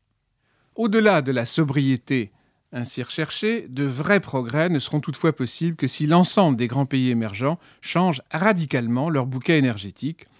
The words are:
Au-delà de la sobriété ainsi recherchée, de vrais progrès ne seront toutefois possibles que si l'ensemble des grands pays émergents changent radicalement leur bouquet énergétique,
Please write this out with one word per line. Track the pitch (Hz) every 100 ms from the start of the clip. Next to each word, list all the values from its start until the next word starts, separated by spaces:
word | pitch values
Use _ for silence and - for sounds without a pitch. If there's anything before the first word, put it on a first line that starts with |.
| _ _ _ _ _ _ _ -
Au-delà | 226 220 214 175
de | 131
la | 127 120
sobriété | - 151 139 135 127 - 135 101 _ _ _ _
ainsi | 127 120 -
recherchée, | 120 - 156 - 214 233 -
de | 127 143
vrais | 127 156 202
progrès | - 131 120 147 170
ne | 151
seront | - 151
toutefois | 147 131 165
possibles | - 123 - 170 160
que | 135
si | - 151
l'ensemble | 170 180 - 175 117
des | 120
grands | 123 135
pays | 135 127
émergents | 117 110 98 135 170 - _
changent | - 170 185 135 -
radicalement | 160 202 185 151 139 117 123 160
leur | 143 127
bouquet | 127 147 160
énergétique, | 131 104 98 - 135 165 -